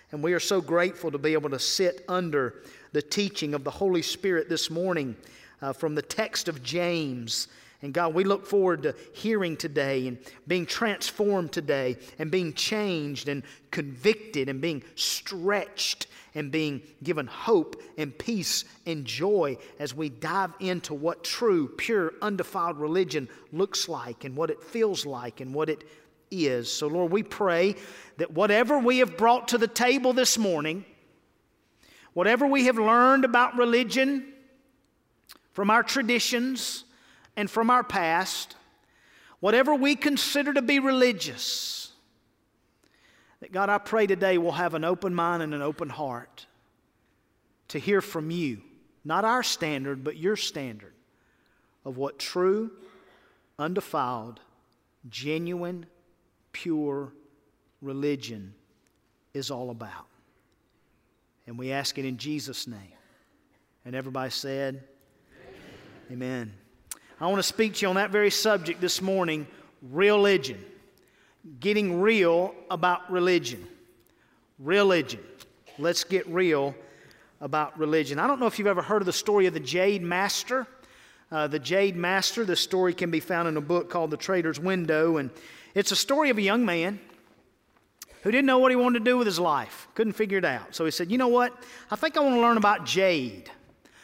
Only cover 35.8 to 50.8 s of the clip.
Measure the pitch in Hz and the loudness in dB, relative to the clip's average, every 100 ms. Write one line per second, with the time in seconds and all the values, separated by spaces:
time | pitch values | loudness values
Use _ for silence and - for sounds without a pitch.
35.8 | 233 269 226 240 - 247 254 254 - - | 4 0 2 0 2 -2 -2 -4 -6 -10
36.8 | - _ _ _ _ - 202 220 226 247 | -14 _ _ _ _ -6 -2 0 4 4
37.8 | 240 196 165 170 185 - - - _ _ | 2 0 2 2 0 -6 -10 -16 _ _
38.8 | _ _ _ - - - 190 233 262 294 | _ _ _ -20 -20 -2 4 4 6 4
39.8 | 277 285 302 277 - 285 285 285 247 277 | 4 2 2 0 0 0 2 2 4 2
40.8 | 269 262 247 196 151 110 - - - - | 4 4 4 2 -6 -8 -6 -6 -6 -10
41.8 | - _ _ _ _ _ _ _ _ _ | -12 _ _ _ _ _ _ _ _ _
42.8 | _ _ _ _ _ _ - 180 202 202 | _ _ _ _ _ _ -10 -2 0 0
43.8 | 202 220 208 185 190 180 170 156 175 160 | 0 0 2 2 4 4 2 0 -2 -2
44.8 | 160 180 196 175 170 170 156 147 143 147 | -2 -2 -2 -2 0 -2 -4 -4 -6 -6
45.8 | 151 123 143 120 123 - - _ _ _ | -8 -8 -8 -8 -12 -20 -20 _ _ _
46.8 | _ _ _ _ _ _ _ _ - 151 | _ _ _ _ _ _ _ _ -10 -6
47.8 | 190 196 - 165 156 175 147 104 - - | 0 0 0 -6 -4 -2 -2 -4 -12 -20
48.8 | _ _ 147 170 220 254 - - 160 139 | _ _ -2 0 2 2 0 -2 -2 -4
49.8 | 135 135 135 156 175 214 - 156 131 107 | -6 -6 -6 -4 -2 -2 -4 -6 -10 -12